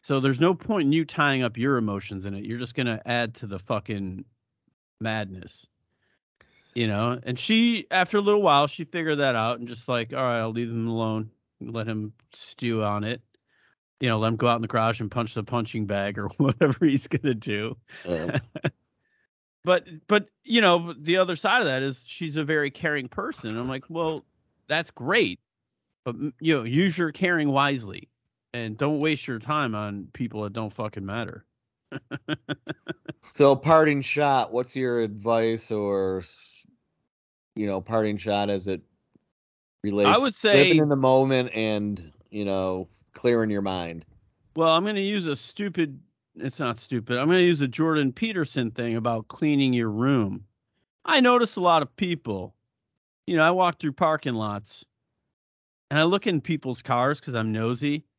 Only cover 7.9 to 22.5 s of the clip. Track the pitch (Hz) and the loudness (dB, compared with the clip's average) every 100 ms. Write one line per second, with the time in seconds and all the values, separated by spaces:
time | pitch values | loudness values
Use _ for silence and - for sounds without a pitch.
7.9 | 185 175 208 202 208 190 143 147 - 156 | 0 0 0 2 2 6 4 4 -2 -8
8.9 | 175 160 147 139 117 113 120 120 117 - | -4 -2 0 2 2 0 -2 -8 -12 -4
9.9 | 123 117 131 127 120 113 113 120 117 113 | -4 -2 -2 0 0 -2 -4 -4 -4 -4
10.9 | 113 110 110 110 _ _ _ 123 113 110 | -2 -2 -2 -6 _ _ _ -10 -8 -6
11.9 | 110 107 - _ - - - 120 113 107 | -6 -8 -12 _ -20 -20 -8 -4 -2 0
12.9 | 104 107 120 _ _ _ _ _ _ _ | -2 -4 -6 _ _ _ _ _ _ _
13.9 | _ 123 110 110 113 120 120 113 117 113 | _ -2 2 0 2 2 2 0 0 0
14.9 | 113 110 120 110 - 101 120 110 117 101 | 0 -4 -4 -4 -6 -4 -4 -4 -6 -4
15.9 | 101 98 101 101 - 139 131 156 127 160 | -2 -4 -4 -8 0 0 4 2 4 2
16.9 | 139 - 147 143 117 131 104 110 131 _ | 2 -2 -4 -2 -4 -2 -4 -4 -10 _
17.9 | - 87 85 82 123 - - - _ _ | -16 -6 -4 -2 -4 -6 -6 -6 _ _
18.9 | _ _ _ _ _ _ _ 180 180 180 | _ _ _ _ _ _ _ 2 2 2
19.9 | 160 _ 208 - _ - 233 208 175 170 | -20 _ 2 2 _ 0 4 6 6 2
20.9 | 151 151 180 185 170 208 240 185 131 135 | -10 0 2 2 0 2 2 2 0 -2
21.9 | 131 - - 165 147 147 | -6 -14 -10 -6 -4 0